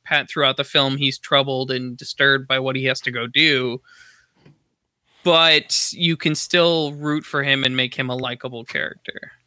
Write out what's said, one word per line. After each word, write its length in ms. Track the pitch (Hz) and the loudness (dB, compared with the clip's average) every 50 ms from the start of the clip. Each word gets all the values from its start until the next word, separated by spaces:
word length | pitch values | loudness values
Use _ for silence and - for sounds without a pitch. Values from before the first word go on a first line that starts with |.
| - | -4
Pat, 260 | - 156 143 110 - | -2 -2 -2 -2 -2
throughout 260 | - 156 143 135 135 | -2 0 0 0 0
the 60 | - 139 | -2 -4
film, 320 | - - 147 135 135 135 139 | -2 0 0 2 0 0 0
he's 200 | 143 135 131 - | -2 -2 -2 -4
troubled 540 | - - 147 139 135 139 131 131 131 123 | -2 0 2 2 2 0 -2 -4 -2 -4
and 240 | 131 127 127 123 123 | -4 -4 -6 -8 -10
disturbed 500 | - - - - - 139 139 139 135 135 | -12 -12 -8 -2 2 4 4 4 2 0
by 140 | 131 131 131 | 0 -2 0
what 160 | 131 135 131 | 0 -2 -2
he 80 | 131 131 | -2 0
has 160 | 131 127 - | -2 -2 -2
to 80 | - 131 | -4 -6
go 160 | 123 120 120 | -6 -6 -6
do. 560 | 123 123 143 160 156 143 131 127 120 113 98 _ _ - - - - _ _ _ _ _ _ _ - _ _ _ _ _ _ _ _ _ _ _ _ _ _ - | -2 2 4 4 4 4 2 0 -2 -6 -8 _ _ -20 -20 -20 -20 _ _ _ _ _ _ _ -20 _ _ _ _ _ _ _ _ _ _ _ _ _ _ 2
But 680 | 180 165 165 165 165 156 151 - - - - - - | 4 6 6 6 6 6 4 2 0 -2 -2 -2 -2
you 240 | - - 175 170 165 | -2 -2 0 0 0
can 180 | - - 160 156 | 0 0 -2 0
still 580 | - - - - 180 170 170 170 160 151 143 | -2 -2 0 2 4 4 4 4 2 0 -2
root 320 | 147 147 147 151 147 156 - | -4 -6 -4 -4 -2 -4 -4
for 180 | - - 143 | -4 -4 -2
him 220 | 139 139 139 135 135 | 0 2 2 2 0
and 120 | 131 127 | 0 0
make 180 | 127 127 120 - | -2 -2 -4 -4
him 120 | - 131 127 | -6 -6 -4
a 80 | 123 | -4
likable 480 | 131 127 123 123 - - 127 123 117 123 | -6 -6 -8 -8 -10 -10 -12 -12 -12 -10
character. 680 | - - - - - - _ - - - - - - - _ _ | -8 -6 -6 -6 -6 -8 _ -14 -14 -14 -14 -16 -20 -20 _ _